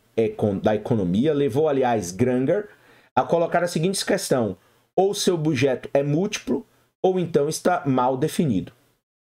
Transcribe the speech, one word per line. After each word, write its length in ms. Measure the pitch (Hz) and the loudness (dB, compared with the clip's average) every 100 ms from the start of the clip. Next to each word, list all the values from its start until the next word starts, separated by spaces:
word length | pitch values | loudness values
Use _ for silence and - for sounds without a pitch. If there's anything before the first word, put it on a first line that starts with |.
| _ - | _ -2
econ-, 420 | 113 - 110 98 | 0 0 -2 0
da 160 | 107 | 0
economia 600 | 107 - 117 90 98 151 | 0 0 0 2 2 2
levou, 340 | 143 143 127 156 | 2 0 2 2
aliás, 420 | 135 123 117 87 | 2 0 0 -2
Granger 600 | 92 127 127 135 202 - - _ _ _ 127 | 0 0 2 0 -2 -4 -14 _ _ _ -4
a 60 | |
colocar 400 | 135 170 165 175 | 0 0 2 0
a 60 | 170 | -2
seguinte 360 | 170 175 196 | -2 -2 -2
questão: 520 | - 196 - 135 107 92 _ _ _ - | -2 -2 0 0 0 -4 _ _ _ 0
ou 180 | 196 | 0
seu 200 | 202 202 | 0 0
objeto 540 | 175 156 131 135 123 - | 0 0 2 0 0 -2
é 80 | 143 | -2
múltiplo, 640 | 143 147 208 - - 247 - _ _ _ | 0 0 -2 -4 -4 -4 -6 _ _ _
ou 160 | 185 185 | 0 0
então 300 | 170 156 143 | 0 0 0
está 340 | 151 190 175 139 | 0 0 0 0
mal 300 | 127 127 131 | 2 2 0
definido. 560 | 156 - 156 95 - - _ _ _ _ _ | -2 0 0 0 -4 -12 _ _ _ _ _